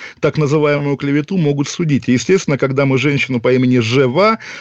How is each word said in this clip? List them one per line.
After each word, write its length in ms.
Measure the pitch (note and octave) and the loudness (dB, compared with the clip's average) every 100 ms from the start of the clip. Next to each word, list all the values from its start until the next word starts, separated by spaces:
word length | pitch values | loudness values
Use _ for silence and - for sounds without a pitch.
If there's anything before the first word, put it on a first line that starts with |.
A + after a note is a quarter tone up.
| - - | -14 -4
так 180 | D3+ D#3 | -2 0
называемую 600 | D3 D#3 D3 C#3+ C#3+ C3+ | 0 0 0 0 -2 -4
клевету 400 | C#3+ C#3+ D3 F#3+ | -2 -2 -2 -2
могут 320 | D3 C#3+ C#3+ | 0 0 -4
судить. 400 | - E3 C3 A#2 | -4 0 0 2
И, 40 | |
естественно, 440 | B2 - F#3+ - C#3 | 0 2 0 0 -2
когда 280 | C3+ C3 C#3 | 0 0 2
мы 120 | C3 | 2
женщину 420 | C#3+ C#3 - B2 | 0 0 -2 -2
по 140 | B2 | 2
имени 260 | B2+ B2+ B2+ | 2 2 2
Жева, 600 | A2 B2+ C3 C#3+ G#3+ A3 - - | 2 2 2 2 2 0 -6 -18